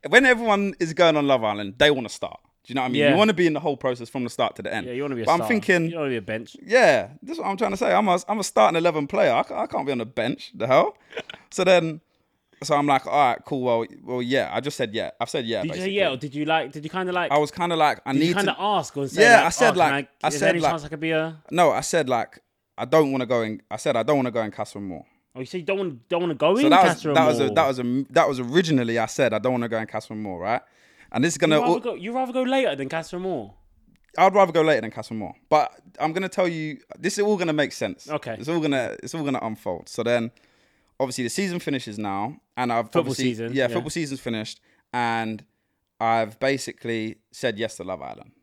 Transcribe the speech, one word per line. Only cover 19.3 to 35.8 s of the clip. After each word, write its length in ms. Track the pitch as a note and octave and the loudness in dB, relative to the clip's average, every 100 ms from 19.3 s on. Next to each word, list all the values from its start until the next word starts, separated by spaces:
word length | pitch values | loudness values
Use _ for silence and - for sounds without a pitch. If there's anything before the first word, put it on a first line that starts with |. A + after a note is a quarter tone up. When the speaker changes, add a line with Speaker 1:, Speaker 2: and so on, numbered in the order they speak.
| A3+ | 8
Speaker 2:
like, 80 | E3 | 6
Speaker 1:
I 40 | |
said, 180 | - A#3+ | 2 2
Speaker 2:
"Oh, 40 | |
can 60 | F3+ | 4
Speaker 1:
like, 160 | D#3 | 2
Speaker 2:
I, 40 | C#3 | 2
Speaker 1:
I 300 | C#3 _ D3 | -4 _ -4
Speaker 2:
is 40 | |
there 60 | D3 | 0
Speaker 1:
said, 100 | - | 0
Speaker 2:
any 100 | E3+ | 2
Speaker 1:
like, 100 | D3+ | 0
Speaker 2:
chance 140 | E3 D3 | -2 -8
I 20 | |
could 120 | D3+ | -6
be 120 | D#3+ | -2
a" 260 | D#3+ D#3+ D#3 - | -2 -2 -8 -6
Speaker 1:
No, 180 | D#3+ E3 | 4 4
I 100 | G#2+ | 4
said, 280 | D3+ E3+ C3 | 0 -2 0
like, 300 | A#2+ - - _ _ _ - | -2 -2 -12 _ _ _ -12
"I 60 | A#2+ | 2
don't 260 | D#3 C#3+ | 4 4
wanna 160 | C3+ A#2+ | 0 0
go 160 | B2 | 0
in," 180 | A2+ G#2+ _ | 0 -6 _
I 80 | A2 | -6
said, 180 | D3+ B2 | -2 0
"I 60 | |
don't 140 | A2+ D3 | 2 2
wanna 140 | B2+ | 2
go 100 | A#2 | -2
in 80 | G#2+ | -4
Castle 320 | - G#2 G2+ | -6 -10 -8
Moore." 240 | G2 E2+ - _ _ B2+ | -10 -12 -16 _ _ -16
Speaker 2:
Oh, 60 | |
you 40 | C3 | -10
said 120 | F#3 | -8
you 60 | D#3 | -4
don't 120 | G3 | -4
wanna, 180 | F#3+ B2+ _ | -4 -8 _
don't 120 | E3+ | -2
wanna 120 | F3 | -2
go 220 | D3 D3+ G#3 | 0 2 4
Speaker 1:
So 60 | |
Speaker 2:
in 60 | D4+ | 6
Speaker 1:
that 120 | D#4 | 6
was, 100 | F3+ | 6
Speaker 2:
Castle 200 | D#3 D#3 | 2 0
Speaker 1:
that 140 | D3 D#3 | 4 4
was 120 | D3+ | 4
a, 40 | C3+ | 2
Speaker 2:
Moore? 100 | G#2+ | 2
Speaker 1:
that 120 | D3 | 2
was 120 | B2+ | 0
a, 260 | B2 B2+ C#3 | -2 -2 0
that 160 | D3 D3 | 2 2
was 120 | C3 | 0
originally, 580 | A#2+ D3+ E3 C#3 A#2 A2+ | 0 0 4 2 2 0
I 80 | A2+ | -2
said, 280 | - B2+ | 0 0
"I 40 | G#2+ | 2
don't 120 | A#2 | 0
wanna 180 | B2+ A#2 | -2 -2
go 80 | A2+ | -4
in 80 | A2 | -4
Castle 300 | A2 - G#2+ | -8 -10 -10
Moore," 240 | G#2+ F2 | -10 -8
right? 220 | F#2 A#2+ _ _ _ _ _ | -4 -4 _ _ _ _ _
And 120 | - | -2
this 100 | D#3+ | -2
is 40 | D3+ | 0
gonna 180 | E3 D3+ | 2 2
Speaker 2:
You'd 40 | |
rather 120 | - | 2
Speaker 1:
al- 60 | - | 0
Speaker 2:
go, 140 | B3 F#3+ | -2 -8
you'd 180 | F#3 A#3+ | -6 -6
rather 180 | B3+ | -4
go 100 | B3+ | -4
later 320 | B3+ C4 A#3+ C#3+ | 0 0 0 -2
than 140 | C3+ | -6
Castle 300 | D#3+ D#3+ F3+ | -8 -8 -8
Moore? 340 | F#3 D#3+ G#2 - _ _ _ _ _ - | -6 -6 -8 -16 _ _ _ _ _ 2
Speaker 1:
I'd 160 | F#3+ | 4
rather 180 | G3 F#3+ | 6 4
go 100 | E3 | 4
later 180 | D#3 C3+ | 4 2
than 100 | A2 | 0
Castle 240 | A2 A2 A2 | -10 -10 -8
Moore. 180 | F#2 - _ | -10 -12 _
But 220 | D#3 C#3 - | 2 2 -6